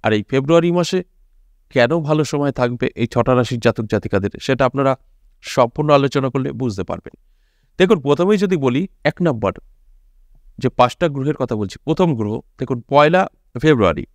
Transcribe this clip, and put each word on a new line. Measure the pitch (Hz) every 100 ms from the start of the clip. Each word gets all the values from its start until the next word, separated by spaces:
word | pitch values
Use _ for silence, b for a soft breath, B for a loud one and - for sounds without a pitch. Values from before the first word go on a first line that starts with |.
আর | 110
এই | 107 101
ফেব্রুয়ারি | 135 135 170 170
মাসে | 175 165 185 - _ _ _ _ _ _
কেন | 131 123 165
ভালো | 151 156
সময় | 147 147 143
থাকবে | 131 123 120 127 -
এই | 117
ছটা | 120 120
রাশির | 127 120 123
জাতক | 117 110 110
জাতিকাদের, | 104 104 98 98 -
সেটা | - 131
আপনারা | 127 135 135 131 _ _ _ _
সম্পূর্ণ | - - 120 - 147
আলোচনা | 143 135 143 131
করলে | 135 131
বুঝতে | 120 127 95
পারবেন। | 87 85 - _ _ _ _ _ _ -
দেখুন, | 185 185
প্রথমেই | 139 147 180 208
যদি | 196 180
বলি, | 135 127 190 _
এক | - -
নম্বর | 175 117 98 - - _ _ _ _ _ _ - - -
যে | 131 -
পাঁচটা | 123 - 170
গ্রহের | 139 135 151
কথা | 127 110
বলছি, | 101 -
প্রথম | - 156 175
গ্রহ | 120 104 117 _ _
দেখুন, | 127 123 -
পয়লা | 139 151 180 190 _ _ -
ফেব্রুয়ারি | 151 135 95 76 -